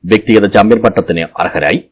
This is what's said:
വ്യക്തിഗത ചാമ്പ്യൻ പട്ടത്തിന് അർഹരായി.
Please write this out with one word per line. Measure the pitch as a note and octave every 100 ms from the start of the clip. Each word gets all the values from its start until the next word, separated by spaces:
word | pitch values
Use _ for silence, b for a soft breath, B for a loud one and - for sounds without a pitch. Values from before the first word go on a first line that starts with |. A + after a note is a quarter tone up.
വ്യക്തിഗത | F2 G#2+ - A2 G2+
ചാമ്പ്യൻ | G#2 G#2 A2+
പട്ടത്തിന് | - G2 F#2 E2+ E2 -
അർഹരായി. | F2 E2+ D2 - -